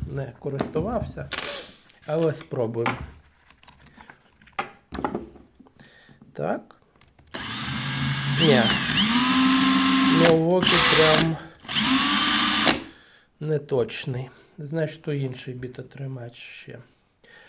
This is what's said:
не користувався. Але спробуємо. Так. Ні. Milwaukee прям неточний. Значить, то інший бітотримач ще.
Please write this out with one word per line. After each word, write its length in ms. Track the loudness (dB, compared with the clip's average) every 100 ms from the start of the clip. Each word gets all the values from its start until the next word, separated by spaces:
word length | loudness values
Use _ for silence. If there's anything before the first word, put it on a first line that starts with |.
| -10
не 180 | -8 -10 -10
користувався. 920 | -8 -6 -6 -4 -4 -4 -6 -10 -10 -10 -8 -10 -12 -20 -20 -18 -6
Але 280 | -2 0
спробуємо. 580 | -2 -6 -4 -4 -2 -4 -4 -10 -18 _ _ _ -20 -20 -20 -20 -20 -20 -20 _ _ _ -14 -14 -14 _ -8 -6 -6 -10 -20 -20 _ -20 _ -20 _ -20 -20 -18
Так. 440 | -8 -6 -6 -8 -20 _ _ _ _ _ -12 -10 -8 -6 -6 -6 -4 -2 -2 -2 2
Ні. 200 | 4 6 4 2 0 0 2 2 2 4 4 4 4 4 4 4 4 6
Milwaukee 760 | 6 6 4 2 4 4 6 6
прям 400 | 6 6 4 -2 -10 -18 -8 -2 0 2 2 0 0 0 0 2 2 0 -4 -20 -20 -20 _ -10
неточний. 920 | -4 -4 -2 -2 -2 -4 -8 -8 -10 -16 _ -16
Значить, 440 | -8 -4 -4 -6
то 100 | -6
інший 420 | -4 -4 -6 -12
бітотримач 800 | -10 -12 -12 -16 -12 -12 -10 -14
ще. 440 | -16 -20 -20 -18 -20 -20 _ _ _ _ -20